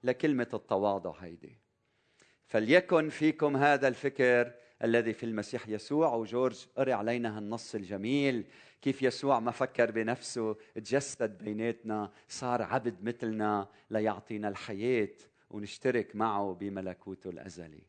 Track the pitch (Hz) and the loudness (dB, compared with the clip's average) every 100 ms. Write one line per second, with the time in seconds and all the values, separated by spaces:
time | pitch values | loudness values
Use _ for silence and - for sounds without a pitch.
0 | 120 123 156 135 117 110 - 98 104 98 | 0 0 2 2 0 -6 -2 0 2 0
1 | 87 78 90 85 69 - _ _ _ _ | -4 -10 -16 -16 -20 -20 _ _ _ _
2 | _ _ _ _ _ 113 107 170 180 170 | _ _ _ _ _ 0 6 6 6 2
3 | 156 - 156 151 147 139 143 139 131 120 | 2 2 2 4 0 4 4 4 2 0
4 | 143 131 127 123 120 - - _ 117 117 | -4 2 4 6 2 -4 -20 _ 2 4
5 | 113 107 117 110 101 123 107 107 - 143 | 2 -4 -4 -4 -4 -8 -6 -6 -2 2
6 | 160 117 107 120 127 110 - - 131 113 | 2 2 -2 0 0 -2 -12 -2 0 0
7 | 107 123 117 107 104 117 - 110 92 98 | 0 0 -2 -4 -6 -8 -6 -8 -6 -6
8 | 107 139 139 120 92 - - _ 139 135 | 0 2 2 0 -6 -16 -20 _ -2 2
9 | 131 - 139 127 117 117 127 - 117 107 | 0 0 0 2 0 -2 -2 2 2 2
10 | 110 127 - 123 110 107 - 117 107 135 | -2 -2 -4 -4 -4 -4 -10 -14 0 0
11 | 135 - 113 95 107 107 117 113 110 107 | 0 -4 -4 -4 -6 -2 -2 -4 -4 -4
12 | 101 - _ - 127 120 104 127 117 92 | -6 -10 _ -8 -2 -2 0 0 -2 -4
13 | 104 117 117 110 107 104 98 - _ 110 | -6 -4 -4 0 0 0 -2 -14 _ 0
14 | 107 95 - 107 104 98 - 101 117 123 | 0 -2 -8 -6 -4 -6 -8 -4 0 2
15 | 101 - - _ _ 104 104 - 131 120 | 0 -6 -20 _ _ -12 -10 -4 0 0
16 | 101 104 110 101 101 90 101 95 95 87 | -2 -2 -2 0 -2 -4 -6 -6 -8 -10
17 | - 92 98 82 92 87 82 76 | -14 -12 -12 -12 -14 -14 -16 -18